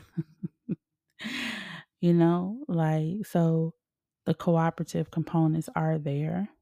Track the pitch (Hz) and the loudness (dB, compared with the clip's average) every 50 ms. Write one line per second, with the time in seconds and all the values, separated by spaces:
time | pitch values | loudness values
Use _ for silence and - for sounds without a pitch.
0 | - - - - - _ _ _ - - _ _ _ - - - _ _ _ _ | -4 -6 -8 -8 -8 _ _ _ -12 -12 _ _ _ -8 -8 -8 _ _ _ _
1 | _ _ _ - - 220 262 294 277 226 220 208 196 180 - - - _ _ _ | _ _ _ -14 -12 -10 -8 -8 -8 -8 -8 -8 -10 -12 -14 -16 -18 _ _ _
2 | - 175 170 170 165 165 170 175 180 185 214 254 294 - 185 165 160 156 156 156 | 2 4 6 6 6 6 4 2 0 -4 -6 -8 -6 -2 0 0 2 2 2 0
3 | 156 156 180 220 202 - - 175 170 165 165 165 160 165 - _ _ _ _ _ | 0 -2 -4 -4 -4 -2 0 2 4 4 4 2 2 0 -4 _ _ _ _ _
4 | _ _ _ _ - - 160 - - 180 170 165 165 165 - - 165 - - 170 | _ _ _ _ -2 -2 -2 0 2 2 2 4 2 0 0 -4 -6 -6 -4 -4
5 | 160 - - 170 156 - - 165 160 156 156 165 160 - - 165 160 160 160 156 | -4 -4 -4 -4 -4 0 2 2 2 2 2 0 -2 -4 -4 -2 0 0 0 -2
6 | 147 151 139 143 151 160 170 180 196 214 - _ | -2 -2 -4 -2 -2 -2 -2 -4 -4 -6 -10 _